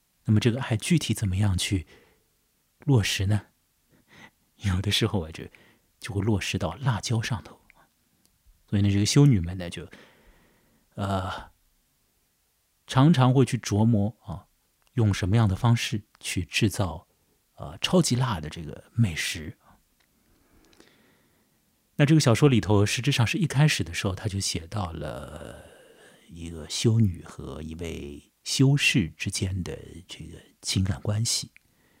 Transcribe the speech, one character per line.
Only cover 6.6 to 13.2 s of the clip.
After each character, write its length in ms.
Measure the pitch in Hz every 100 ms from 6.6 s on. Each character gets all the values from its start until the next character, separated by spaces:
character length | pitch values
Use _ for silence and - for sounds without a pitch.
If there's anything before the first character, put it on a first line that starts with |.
| 90 87
辣 220 | 135 107
椒 220 | - 110
上 220 | - 117
头。 160 | - - _ _ _ _ _ _ _ _ _ _ _
所 120 | 101
以 40 |
呢， 80 | 101
这 80 | 101
个 60 |
修 220 | 107 143 143
女 120 | 107
们 200 | 85 92
呢， 100 | 87
就， 180 | 85 78 - - _ _ _ _ _ _ _ _
呃， 560 | - 101 95 92 90 - _ _ _ _ _ _ _ _ _ _ _ _ _ -
常 260 | 131 147
常 220 | 143